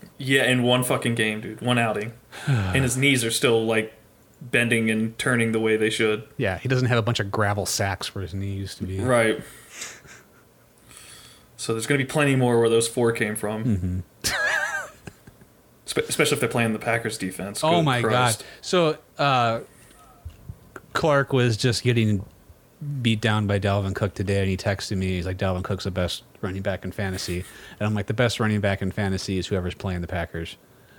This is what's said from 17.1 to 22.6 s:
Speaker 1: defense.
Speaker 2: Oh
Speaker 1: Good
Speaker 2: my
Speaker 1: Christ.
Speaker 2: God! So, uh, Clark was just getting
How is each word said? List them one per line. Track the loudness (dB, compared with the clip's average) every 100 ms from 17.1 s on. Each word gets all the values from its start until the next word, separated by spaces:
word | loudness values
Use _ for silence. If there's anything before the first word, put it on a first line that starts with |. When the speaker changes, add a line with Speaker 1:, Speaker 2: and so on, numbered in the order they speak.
| -4
Speaker 1:
defense. | -6 -6 -8 -2
Speaker 2:
Oh | 2 4
Speaker 1:
Good |
Speaker 2:
my | 4 2
Speaker 1:
Christ. | 2 2 2 0
Speaker 2:
God! | -6 -14
So, | 0 2 2 0 -8 -2
uh, | 2 4 2 0 -6 -20 -20 -20 -20 -20 -20 -18 -18 -18 -18 -20 -8
Clark | -2 2 4 4
was | 4 2 2
just | 2 2
getting | 2 2 4 2 -4 -16 -20 -20